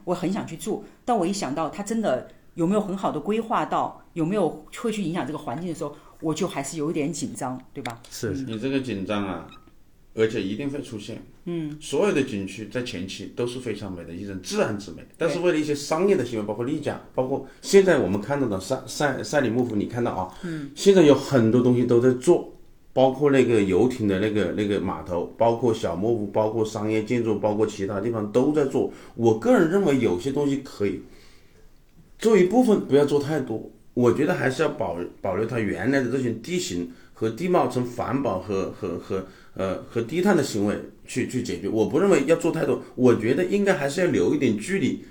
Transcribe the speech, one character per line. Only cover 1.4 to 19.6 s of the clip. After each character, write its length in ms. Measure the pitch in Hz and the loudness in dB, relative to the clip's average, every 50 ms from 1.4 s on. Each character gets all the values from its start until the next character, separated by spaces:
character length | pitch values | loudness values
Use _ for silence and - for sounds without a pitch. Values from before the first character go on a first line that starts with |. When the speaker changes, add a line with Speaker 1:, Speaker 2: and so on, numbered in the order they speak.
| - 131 143 | -4 -4 -4
Speaker 1:
到 160 | 160 160 147 | -4 -4 -4
它 140 | - - 202 | -6 -8 -6
真 180 | - 226 226 | -4 -2 -2
的 280 | 208 170 131 120 - - - - _ - _ | 0 0 0 0 -4 -8 -18 -20 _ -16 _
有 120 | - 165 | -2 0
没 100 | 170 202 | 2 2
有 40 | 214 | 0
很 160 | 202 190 180 | 0 -2 -4
好 160 | 190 - - | -4 -4 -4
的 80 | - 151 | -4 -4
规 220 | - 202 208 220 | -2 -2 -2 -2
划 240 | 220 220 233 185 156 | -2 -2 -2 -2 -2
到， 400 | - 185 160 127 - - - - - _ | 0 -2 -2 -2 -4 -6 -12 -20 -12 _
有 120 | - - | -4 -2
没 100 | 165 196 | -2 0
有 300 | 214 180 151 - - - - - - | 0 0 0 -2 -6 -12 -16 -12 -6
会 120 | - 233 | -6 -4
去 140 | 208 208 202 | -4 -4 -4
影 100 | 156 165 | -4 -4
响 140 | 185 - 135 | -4 -6 -6
这 60 | 151 | -8
个 40 | 147 | -8
环 220 | 147 143 117 151 | -8 -8 -8 -8
境 80 | 175 185 | -8 -8
的 80 | 156 | -8
时 80 | - 165 | -6 -8
候， 100 | 147 147 - - - - - | -10 -10 -12 -20 -20 -18 -8
我 120 | - 160 156 | -6 -4 -2
就 140 | 156 196 170 | -2 -4 -4
还 160 | - 151 139 | -4 -6 -8
是 140 | - - 160 | -8 -6 -4
有 120 | 143 156 | -4 -4
一 40 | 175 | -2
点 180 | 143 143 147 | -2 -2 -2
紧 220 | - - 139 117 - | -4 -6 -8 -8 -8
张， 260 | - 147 127 131 127 - - - | -8 -6 -6 -8 -10 -12 -14 -16
对 100 | 143 127 | -12 -10
吧？ 180 | 123 117 117 - - | -10 -12 -12 -16 -16
Speaker 2:
是， 240 | - - - 110 95 | -10 -8 -6 -4 -4
是。 100 | 135 135 | -4 -6
Speaker 1:
嗯。 20 | 123 | -6
Speaker 3:
你 120 | 113 107 | -6 -6
这 100 | 113 135 | -4 -2
个 100 | 139 139 | -2 -2
紧 260 | 131 131 107 98 92 | -2 -4 -6 -6 -4
张 200 | 90 104 101 101 | -4 -4 -4 -4
啊， 220 | 95 87 82 78 - - - - - - - - - _ _ _ _ - | -4 -6 -8 -10 -14 -20 -20 -20 -20 -20 -20 -20 -20 _ _ _ _ -2
而 120 | 110 110 110 | 0 0 0
且 140 | 117 113 | 0 -2
一 140 | 98 95 107 | -4 -4 -6
定 140 | 107 143 139 | -6 -6 -6
会 120 | 139 143 | -8 -8
出 180 | 123 - 117 104 | -10 -10 -12 -12
现。 240 | - - 110 - - - - - - | -12 -12 -14 -14 -16 -20 -20 -14 -12
Speaker 1:
嗯。 300 | 180 175 170 160 151 151 151 | -8 -8 -6 -8 -8 -10 -12
Speaker 3:
所 240 | - - - 143 196 | -10 -4 -2 0 0
有 80 | 208 175 | 2 2
的 80 | 147 | 0
景 240 | 131 - 107 101 98 | 0 -2 -4 -6 -6
区 220 | 92 - - 107 101 | -8 -10 -12 -12 -8
在 160 | - 127 120 | -8 -8 -6
前 240 | - - 87 92 95 | -6 -8 -8 -8 -10
期 260 | - - 95 - - | -10 -12 -12 -12 -6
都 120 | - 120 120 | -6 -6 -6
是 120 | 123 131 | -6 -8
非 140 | 127 117 104 | -8 -8 -8
常 180 | 101 107 98 | -8 -8 -10
美 120 | 92 85 82 | -10 -10 -12
的 100 | 76 85 | -12 -12
一 120 | 87 104 | -12 -10
种 140 | 101 98 92 92 | -10 -10 -10 -10
自 160 | - 190 214 | -6 -2 -2
然 180 | 190 131 107 101 | -2 -2 -2 -6
之 140 | 98 90 | -10 -12
美， 60 | 80 - | -16 -16
Speaker 1:
对。 80 | - - - - | -18 -20 -8 -4
Speaker 3:
但 120 | 156 170 | -2 -2
是 100 | 180 175 | -2 0
为 120 | 170 180 | 0 2
了 60 | 165 156 | 2 2
一 60 | 147 | 0
些 100 | 147 147 | -2 -4
商 340 | 143 - - 160 160 185 208 | -4 -2 -2 0 2 2 4
业 80 | 190 | 2
的 80 | 151 123 | 2 0
行 160 | 117 117 110 | -2 -4 -4
为， 60 | 104 | -4
包 80 | 101 107 | -4 -4
括 120 | 104 120 | -4 -4
例 140 | 127 156 151 | -4 -4 -4
假， 220 | - 123 101 - - - - | -4 -6 -6 -6 -10 -6 -4
包 80 | - 131 | -4 -2
括 220 | 131 139 131 - - - - | -2 -2 -4 -6 -10 -16 -14
现 220 | - - - 196 190 | -2 6 6 6 8
在 140 | 185 165 135 | 8 4 4
我 100 | 104 87 | 2 0
们 140 | 95 101 | 0 -2
看 180 | 101 110 143 143 | -2 -2 -2 -2
到 80 | 135 113 | 0 -2
的 120 | 101 92 | -2 -4
赛-， 200 | - - 131 127 - | -4 -4 -4 -4 -4
赛-， 380 | - - - 151 143 123 131 104 | -8 -4 -2 0 0 0 -2 -4
赛 180 | - - 147 | -2 0 0
里 80 | 131 113 | 2 2
木 140 | 107 123 | 2 0